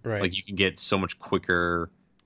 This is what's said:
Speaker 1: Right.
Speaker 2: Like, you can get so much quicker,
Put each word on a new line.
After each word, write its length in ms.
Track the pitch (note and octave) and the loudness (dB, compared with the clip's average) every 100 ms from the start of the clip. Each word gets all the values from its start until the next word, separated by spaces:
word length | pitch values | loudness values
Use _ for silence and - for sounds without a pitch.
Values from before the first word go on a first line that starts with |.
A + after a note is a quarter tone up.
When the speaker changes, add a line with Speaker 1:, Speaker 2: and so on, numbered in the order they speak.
Speaker 1:
Right. 180 | A#2+ G#2+ | -6 -2
Speaker 2:
Like, 140 | G2 F#2+ | -2 -4
you 80 | |
can 120 | G2 G2 | -6 0
get 240 | F#2+ E2+ | 0 0
so 180 | - G2+ | -2 0
much 200 | F#2 - | 0 -6
quicker, 720 | - F#2+ - F2 F2 E2+ E2 _ _ _ | -2 -2 2 2 2 0 -4 _ _ _